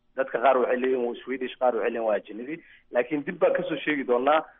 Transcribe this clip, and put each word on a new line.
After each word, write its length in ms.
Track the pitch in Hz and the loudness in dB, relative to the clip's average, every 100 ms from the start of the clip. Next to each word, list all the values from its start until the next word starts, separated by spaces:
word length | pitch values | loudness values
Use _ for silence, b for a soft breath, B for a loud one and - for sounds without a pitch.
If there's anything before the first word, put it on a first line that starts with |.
| _ 127 | _ -6
Dadka 220 | 131 123 | -4 2
qaar 180 | 135 131 | 4 4
waxay 180 | 107 123 | 2 0
leeyihiin 300 | 127 131 120 | 0 0 -2
waa 80 | 110 | -6
Swedish, 300 | - 131 127 - | -8 -8 -8 -2
qaar 160 | 127 | 0
waxay 160 | 113 113 | 0 -2
leeyihiin 160 | 113 110 | -2 0
waa 80 | 101 | -2
ajnabi. 360 | 98 104 127 165 B B _ | -4 -12 -12 -12 B B _
Laakiin 320 | 123 120 147 | -2 0 -2
dib 140 | 143 170 | -4 0
baan 160 | 180 | 2
ka 80 | 185 | 2
soo 160 | 175 151 | -2 -4
sheegi 200 | - 147 123 | -2 -2 0
doonaa 380 | 123 135 156 156 B | 2 4 2 0 B